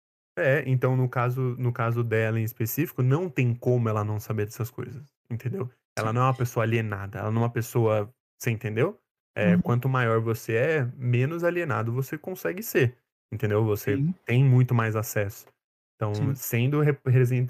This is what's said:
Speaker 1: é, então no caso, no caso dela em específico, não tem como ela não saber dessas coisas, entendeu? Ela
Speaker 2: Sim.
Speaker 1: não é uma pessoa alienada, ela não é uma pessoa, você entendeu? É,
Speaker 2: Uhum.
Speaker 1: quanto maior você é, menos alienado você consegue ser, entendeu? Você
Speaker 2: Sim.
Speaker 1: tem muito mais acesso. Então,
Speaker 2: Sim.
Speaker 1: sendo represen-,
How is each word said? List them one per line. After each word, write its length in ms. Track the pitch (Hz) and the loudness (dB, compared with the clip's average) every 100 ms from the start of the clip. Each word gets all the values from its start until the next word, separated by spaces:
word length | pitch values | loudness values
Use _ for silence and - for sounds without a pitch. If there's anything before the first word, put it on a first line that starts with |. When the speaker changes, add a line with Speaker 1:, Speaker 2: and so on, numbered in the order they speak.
| _ _ _ - | _ _ _ -2
Speaker 1:
é, 260 | 151 147 127 | 2 2 2
então 300 | 127 127 127 | 0 2 2
no 140 | 127 | 0
caso, 320 | 127 123 127 127 120 | 0 -2 -2 -4 -2
no 120 | 123 | -4
caso 300 | 120 117 117 | 0 -2 0
dela 360 | 120 110 110 113 | 0 0 0 0
em 40 | |
específico, 580 | 110 - 110 - 165 - | -2 -4 -4 -2 -4 0
não 260 | 127 147 185 | 2 2 0
tem 240 | 143 123 | 0 0
como 360 | 117 127 123 113 | 0 0 2 2
ela 140 | 107 | 0
não 160 | 104 107 | -2 -4
saber 260 | - 110 104 | -4 -4 -4
dessas 240 | - 113 | -6 -8
coisas, 340 | - - 127 147 _ _ | -8 -12 -14 -18 _ _
entendeu? 400 | 117 117 190 123 - _ - | -8 -6 -6 -8 -12 _ -4
Ela 120 | 110 | -2
Speaker 2:
Sim. 60 | 117 | 2
Speaker 1:
não 60 | |
é 40 | 131 | 2
uma 120 | 127 | 2
pessoa 260 | 123 120 | -2 -2
alienada, 560 | 113 113 110 98 98 98 | 0 0 -2 -6 -8 -6
ela 120 | 107 | -2
não 100 | 113 | 0
é 40 | 117 | 0
uma 60 | |
pessoa, 600 | 117 113 123 110 107 104 - _ _ | -2 -2 0 2 2 -2 -10 _ _
você 120 | 127 | -4
entendeu? 480 | 110 107 107 165 220 _ _ _ - | -4 -4 0 -2 -2 _ _ _ 0
É, 200 | 107 180 | 4 4
Speaker 2:
Uhum. 60 | |
Speaker 1:
quanto 280 | - 123 135 | 4 0 2
maior 300 | 131 113 113 | 0 2 2
você 340 | 113 110 - | 0 -4 -2
é, 320 | 113 151 156 123 127 | 0 2 0 -2 -4
menos 480 | 123 120 135 170 | 0 2 0 0
alienado 480 | 175 175 165 120 113 | 0 0 -2 -2 -2
você 260 | 123 135 160 | -4 -4 -8
consegue 420 | - 185 170 180 | -10 -6 -6 -6
ser, 360 | 226 196 123 - _ _ _ | -2 2 2 0 _ _ _
entendeu? 300 | 107 107 104 110 | -6 0 2 2
Você 300 | 104 - 139 | 0 0 0
Speaker 2:
Sim. 160 | 151 - - | 0 -2 0
Speaker 1:
tem 180 | 123 | 4
muito 320 | 139 123 123 120 | 6 6 4 2
mais 200 | 110 107 | 2 0
acesso. 520 | 107 107 98 - - _ _ _ _ _ | -2 -2 -2 -6 -20 _ _ _ _ _
Então, 180 | 107 | -4
Speaker 2:
Sim. 220 | 104 139 139 | 0 -2 -2
Speaker 1:
sendo 440 | - 117 127 147 | -2 0 2 2
represen-, 680 | 147 143 131 127 123 127 127 | 2 0 2 4 4 2 -2